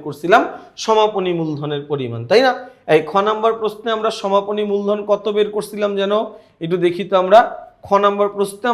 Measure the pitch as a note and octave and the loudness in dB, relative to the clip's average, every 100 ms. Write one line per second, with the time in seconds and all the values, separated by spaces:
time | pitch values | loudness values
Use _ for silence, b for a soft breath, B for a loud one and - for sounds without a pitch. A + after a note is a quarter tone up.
0 | D3+ C3+ E3+ A#3 - B B B - A3 | -8 -6 4 4 4 B B B 0 4
1 | G#3+ G3 F#3 E3+ D#3+ C#3+ D3 D3 C#3+ C#3 | 2 0 -2 -2 -4 -6 -6 -6 -4 -6
2 | B2 A#2 A#2 G#3+ C4 B3 - B B D#3 | -4 -6 2 4 4 0 -8 B B 2
3 | D3+ G3 G#3 G#3+ A3+ A3 G#3+ G#3+ A#3 A3 | 2 0 0 0 0 0 -4 -6 -4 -2
4 | A3 - G3 G3+ G3+ G#3+ G#3 G3+ G3+ G#3 | -4 -4 0 0 0 -4 -2 -2 -2 -2
5 | G#3 G3+ G#3+ G#3 G#3 G#3 G3 G#3 G#3 G3 | 0 -2 0 -2 -2 -4 -6 -4 -4 -2
6 | G3 G#3+ A#3+ B B B E3 F3+ F3 F3 | 0 0 -2 B B B -4 0 0 0
7 | F3+ F#3 F#3 G#3+ A#3 - - _ - G3 | 0 0 6 6 6 -2 -18 _ 0 2
8 | G3+ G3+ G3+ G3+ G3 - B3 | 4 2 0 -2 -4 -2 -2